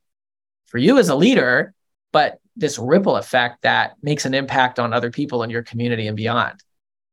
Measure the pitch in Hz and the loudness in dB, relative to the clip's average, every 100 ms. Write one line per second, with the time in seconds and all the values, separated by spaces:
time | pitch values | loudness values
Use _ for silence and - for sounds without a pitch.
0 | _ _ _ _ _ _ _ 120 151 269 | _ _ _ _ _ _ _ 0 4 4
1 | 180 139 202 240 127 127 196 _ _ _ | 4 4 4 4 2 0 -2 _ _ _
2 | _ 156 147 - _ - 151 - 123 175 | _ 0 0 -4 _ -6 -6 -4 2 2
3 | 190 113 - 127 123 - 123 120 104 - | 2 -2 0 0 0 -2 0 0 -2 -6
4 | 143 147 131 135 135 139 127 123 117 120 | -4 -4 -2 -4 -2 0 0 0 -2 -2
5 | 120 120 143 123 113 117 117 117 120 117 | -4 -6 -6 -4 -4 -6 -8 -6 -4 -4
6 | 107 107 110 120 104 - _ _ _ _ | -4 -4 -2 -2 -2 -6 _ _ _ _
7 | _ | _